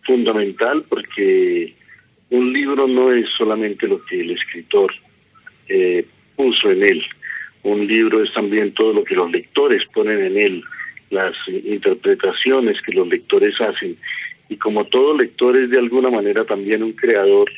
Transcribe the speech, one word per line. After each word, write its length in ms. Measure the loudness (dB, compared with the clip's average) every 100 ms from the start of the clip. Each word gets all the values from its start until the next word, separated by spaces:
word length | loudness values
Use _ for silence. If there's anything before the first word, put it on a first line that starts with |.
fundamental 800 | 0 0 2 0 -2 -2 -2 -2 -4
porque 840 | -6 -6 -2 2 2 2 -2 -6 _ _ -20 _ _ _
un 240 | 0 0
libro 340 | 0 -2 0 2
no 240 | 4 4
es 140 | 2 0 -2
solamente 520 | -2 -2 -4 -4 -2
lo 180 | -2 -4
que 160 | -6
el 100 | -6
escritor, 600 | -6 -8 -12 -2 0 0 -2 _ _ _ _ -20 _ -4
eh, 380 | 0 2 0 -4 _ _ -2
puso 360 | 0 2 0
en 120 | 2
él. 200 | 2 2 -4 -14 -14 -14 -14 _ -4
Un 220 | -2 0
libro 340 | 2 2 2
es 120 | 0
también 400 | -2 -2 0 -2
todo 180 | 0 2
lo 140 | 2 0
que 100 | -2
los 160 | 0
lectores 520 | -4 -4 0 2 2 -2
ponen 280 | -2 0 0
en 160 | 0 -2
él, 260 | -4 -12 -14 -16 -16 -18 _
las 240 | -4 -4 -6 -10
interpretaciones 1300 | -10 -8 -4 -2 0 0 0 0 -2 0 2 2 -2
que 100 | -2
los 160 | -2 0
lectores 480 | -2 0 2 2 0
hacen. 340 | -4 -4 -8 -10 -12 -12 -12 -16 _
Y 80 | -6
como 260 | -2 -2
todo 340 | 0 2 4 2
lector 380 | 0 2 4 4
es 140 | 4
de 100 | 2
alguna 300 | 2 2 2
manera 340 | 0 0 0
también 400 | -2 -4 -2 -2
un 80 | -2
creador 580 | -2 2 4 4 4 4